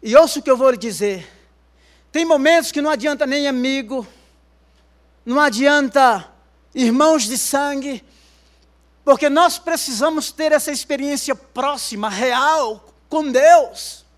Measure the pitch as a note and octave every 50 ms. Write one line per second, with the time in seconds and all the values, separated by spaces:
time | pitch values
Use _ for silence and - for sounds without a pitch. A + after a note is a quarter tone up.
0 | - A3+ G#3+ C#4 E4 D4 - D4+ - - C4 A#3+ C4 C4 B3+ G#3+ F3 A#3 G3+ D3+
1 | G3+ G3+ G3 F#3 D#3+ - _ _ _ _ _ _ _ _ _ _ _ _ _ _
2 | _ _ _ D4+ E4 E4 E4 C#4+ C4+ D4+ E4 E4+ D#4+ - - D4 C#4+ D4+ D#4 B3
3 | G#3+ D4+ D4 C4+ D4+ C4 C4 C#4+ C#4+ C#4+ C4+ B3+ B3 C4 C4+ C4+ C4 G#3 C4 C4
4 | A3 - - _ _ _ _ _ _ _ _ _ _ _ _ _ _ _ _ _
5 | _ _ _ _ _ - A#3+ C#4+ D4 D4 A3 G#3+ C4 C#4+ D4 D4 C#4+ C4 - C#4
6 | C4+ B3+ A3+ F#3+ E3 - _ _ _ _ _ _ _ _ _ B3 B3+ A#3 A3+ C4
7 | D4 D#4 D#4+ D#4 A3+ G#3 B3+ B3+ - - - C#4 C#4+ C#4+ C#4+ C#4 C4 C#4+ C4+ G#3
8 | - _ _ _ _ _ _ _ _ _ _ _ _ _ _ _ _ _ _ _
9 | _ - C#4 C4 D4+ D4 C#4 D#4 F4 F4 - - - E4 E4 D#4 - - C4 G3+
10 | C4 D#4+ D#4+ D#4 B3+ - - - D#4 D#4 D4+ D4 - - D4 - - _ D4 C4+
11 | C4+ C#4+ C#4+ C#4 - - C4+ - - _ _ - B3+ C#4 D4 B3+ - - A3+ G3+
12 | G#3 A3 G3 F#3+ A#3+ B3+ B3 B3 C#4 D4 D#4 D#4+ C#4 A3+ A3 G#3 _ - _ _
13 | _ _ - D#4 D4+ C#4+ B3 B3 C#4 D#4+ F4 E4+ C#4 - - - - - - -
14 | _ _ _